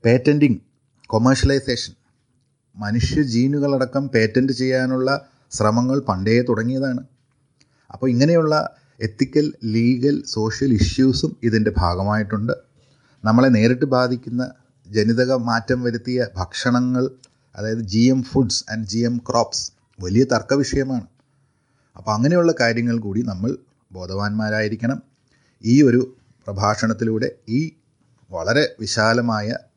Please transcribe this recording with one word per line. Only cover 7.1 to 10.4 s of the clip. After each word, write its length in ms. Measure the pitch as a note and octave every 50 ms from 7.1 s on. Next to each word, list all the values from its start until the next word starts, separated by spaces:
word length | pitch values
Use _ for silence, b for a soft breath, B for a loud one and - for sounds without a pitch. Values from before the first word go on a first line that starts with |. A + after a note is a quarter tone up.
| _ _ _ _ _ _ _ _ _ _ _ _ _ _ _ _ -
അപ്പോൾ 140 | - - C3 A#2+
ഇങ്ങനെയുള്ള 400 | A#2+ C3+ E3+ E3+ E3 D#3+ D3+ D3+ D3+ - - b b b b b b
എത്തിക്കൽ, 460 | - G#2+ - - C3+ C3 C#3 D3+ D3+ D3+ - - A2+ A2 G#2+
ലീഗൽ, 440 | A2+ A#2 A#2+ C3 B2 B2 C#3+ C#3+ - - - -
സോഷ്യൽ 360 | A2